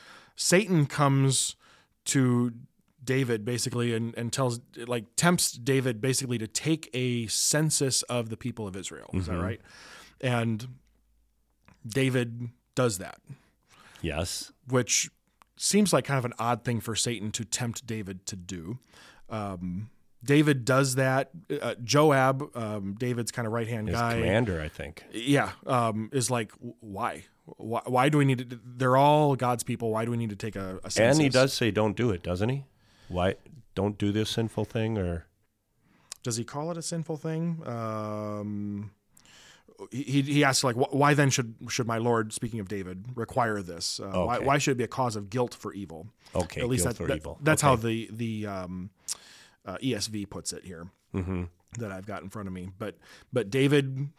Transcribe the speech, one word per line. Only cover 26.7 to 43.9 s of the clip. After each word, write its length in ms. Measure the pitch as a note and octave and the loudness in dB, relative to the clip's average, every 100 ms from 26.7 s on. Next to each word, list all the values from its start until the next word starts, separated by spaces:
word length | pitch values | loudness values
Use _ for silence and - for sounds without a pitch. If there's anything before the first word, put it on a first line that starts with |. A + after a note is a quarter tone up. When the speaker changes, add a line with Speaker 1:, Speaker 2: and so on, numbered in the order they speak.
| - | -16
Speaker 1:
why? 460 | A2 G2 A2+ D#2 - _ - | -12 -6 -6 -6 -14 _ -20
Why, 360 | - A2 A2+ - | -12 -6 -4 0
why 240 | B2 C#3 | 2 4
do 80 | D3 | 6
we 80 | C3+ | 6
need 240 | B2+ B2 | 4 -2
to, 100 | A#2+ B2 | -14 -14
they're 320 | B2 C3 C3 | -2 4 8
all 380 | C#3+ D3+ D3 C3 | 8 8 6 2
God's 280 | B2 A#2+ | 0 0
people. 280 | - A#2 A2+ | -2 -4 -2
Why 120 | A2 | 0
do 80 | A#2 | 0
we 60 | A#2 | -2
need 140 | A2+ | -2
to 40 | G2+ | -4
take 200 | A2+ G2+ | -8 -6
a, 240 | F#2+ F#2 | -8 -8
a 60 | F#2 | -4
census?" 280 | - A#2 D3+ | 4 6 6
Speaker 2:
And 60 | |
he 60 | C#3+ | 6
does 240 | B2+ C3+ | 6 4
say, 160 | - A#2 | 4 2
"Don't 240 | G2+ G#2+ G2 | 4 2 2
do 140 | A#2+ | 0
it," 140 | F2+ | 0
doesn't 260 | - F2+ G#2+ | -2 0 0
he? 160 | C#3 C3+ _ _ _ - | -2 -6 _ _ _ -8
Why, 280 | F2+ F#2+ - - C3 - - | 0 0 0 -8 -20 -10 -2
"Don't 220 | G2+ G2+ | -2 0
do 120 | G2+ | 0
this 180 | G#2 A2 | 2 0
sinful 340 | - A2+ - G#2+ | 0 -2 -2 -4
thing," 320 | A2+ A2 A2 | -2 0 0
or? 300 | F2+ E2+ - _ _ _ _ _ _ _ - - | -2 -2 -8 _ _ _ _ _ _ _ -20 -12
Speaker 1:
Does 140 | B2+ A2+ | -6 -6
he 60 | |
call 280 | A#2 C#3+ D#3+ | -6 -6 -6
it 60 | E3+ | -6
a 40 | |
sinful 360 | D#3 E3 D#3 D3+ | -6 -6 -4 -6
thing? 440 | E3 D#3+ E3+ D#3+ - | -4 -2 -2 -4 -6
Um, 1200 | A#2 A2+ A2 G#2+ G#2+ G#2+ G#2 G#2 G#2 G#2 G2+ G2+ - _ _ - - - - _ - F#2+ | -6 -4 -4 -4 -6 -6 -6 -6 -6 -6 -6 -8 -14 _ _ -20 -20 -20 -20 _ -20 -12
he, 100 | A#2+ | -8
he, 180 | C3 C#3 | -2 0
he 200 | C#3 C#3+ | 2 4
asks, 200 | C#3+ C3 | 4 4
like, 120 | C3 A#2 | 2 2
"Wh-, 180 | C#3 | 2
why 200 | C3+ C#3+ | 4 6
then 160 | C#3+ C#3 | 6 6
should, 240 | C3 A#2 A2 A#2+ | 4 -2 -6 -8
should 160 | - A#2 | -4 -2
my 140 | A2+ | 0
lord," 340 | A#2+ A#2 A2 | 2 2 0
speaking 260 | - A#2 A2+ | -4 -6 -6
of 80 | F#2+ | -6
David, 380 | G2+ F2+ F#2 A#2 | -6 -8 -10 -10
"require 480 | B2 A2+ C3+ A2+ G#2 | -8 -4 0 0 0
this? 380 | F2 E2+ - | -6 -6 -6